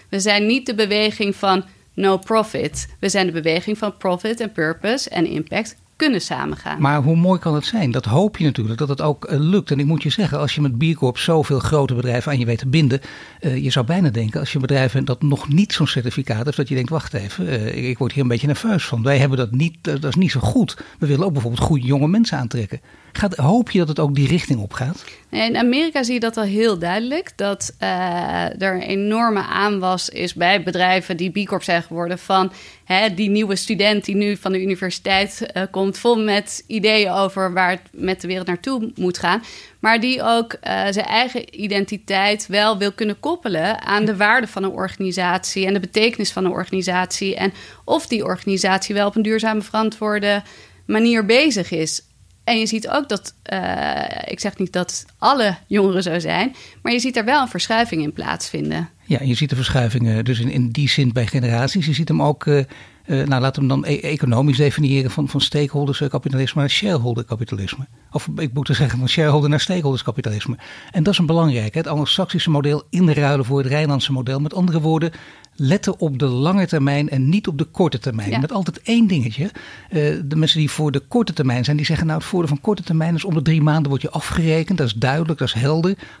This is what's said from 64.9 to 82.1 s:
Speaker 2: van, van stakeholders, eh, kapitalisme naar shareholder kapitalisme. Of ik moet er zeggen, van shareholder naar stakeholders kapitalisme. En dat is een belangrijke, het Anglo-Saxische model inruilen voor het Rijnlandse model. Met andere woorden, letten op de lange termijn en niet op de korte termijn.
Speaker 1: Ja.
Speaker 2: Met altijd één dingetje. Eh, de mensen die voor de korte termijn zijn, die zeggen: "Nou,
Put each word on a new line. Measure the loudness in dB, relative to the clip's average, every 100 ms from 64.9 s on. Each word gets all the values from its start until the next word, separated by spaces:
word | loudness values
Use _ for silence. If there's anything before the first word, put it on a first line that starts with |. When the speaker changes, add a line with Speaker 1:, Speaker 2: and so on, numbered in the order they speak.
| 2 0
Speaker 2:
van, | -2 -2
van | -2
stakeholders, | 0 0 0 0 -2 -2
eh, | -2
kapitalisme | -2 -2 0 0 0
naar | 0
shareholder | 0 0 0 0 -2
kapitalisme. | -4 -6 -6 -6 -6 -8 -12 -16 -8
Of | -6 -6 -4
ik | -4
moet | -2 0
er | 2
zeggen, | 2 0
van | 0
shareholder | 2 4 4 4
naar | 2
stakeholders | 0 0 0 -2
kapitalisme. | -4 -6 -4 -4 -6 -8 -12 -20 -4
En | 0
dat | 2
is | 2
een | 2
belangrijke, | 4 4 2 0 -2
het | -2
Anglo-Saxische | -2 0 0 0 0 0
model | 2 2 -2 -2
inruilen | 0 2 2 2 2 0
voor | 0
het | 0
Rijnlandse | 0 0 0 0
model. | -2 -2 -2
Met | -2
andere | 0 2 2
woorden, | 2 2 0 -4 -16 -20 -16 -2
letten | 0 2 0 -2
op | -2 0
de | 0
lange | 2 2 2 2
termijn | 2 2 2 0
en | 2 2
niet | 2 0
op | -2
de |
korte | -2 0 0 0
termijn. | -4 -4 -2
Speaker 1:
Ja. | -2
Speaker 2:
Met | -2
altijd | -2 -4 -6
één | 0 2 4
dingetje. | 2 0 -4 -6 -8 -18 -20 -6
Eh, | -2 0 -2 -2
de | 0
mensen | 2 2
die | 0
voor | 0 0
de | -2
korte | 0 0 0
termijn | 0 0 0
zijn, | 0 0
die | 0
zeggen: | 0
"Nou, | 0